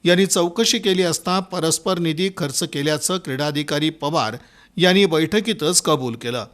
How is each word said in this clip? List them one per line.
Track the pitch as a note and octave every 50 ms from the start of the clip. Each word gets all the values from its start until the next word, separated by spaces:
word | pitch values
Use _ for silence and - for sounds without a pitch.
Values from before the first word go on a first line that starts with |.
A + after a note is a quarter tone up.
| -
यांनी | E3+ F3+ F3+ G3
चौकशी | F#3 - F#3+ E3+ F3 F3 - A3+ A3 - A3+
केली | F#3 G3+ F#3 F3+
असता | F#3 E3+ D#3 - - F3+ F3+ G3
परस्पर | F#3+ - F3+ F3+ D#3 E3 D#3 - - F#3+ F#3 F3
निधी | E3+ D#3+ D3+ D3+ F#3 G3 F#3+
खर्च | - F3 C#3+ C3 - F3+ E3+
केल्याचं | - C#3+ C#3 D3+ D3+ D3 - - F#3 F#3
क्रीडाधिकारी | F3+ D#3 C3 C3 D3 D3+ D3 D3 D3 C#3+ D3 D3 D3+ D#3
पवार | D#3 - D3 D3 D#3+ D#3+ A#2 G#2+ A2 - - - _ - - _ _
यांनी | F#3+ E3+ F3+ F#3 G3 G3+
बैठकीतच | F#3 D#3+ D#3 D#3+ D#3+ F#3 A3 A3+ A#3 G#3 - D3+ D#3 F3+ -
कबूल | - E3+ D#3 C#3 B2+ B2 A2+
केलं. | A#2 A#2 A#2+ A#2+ A#2+ G#2 -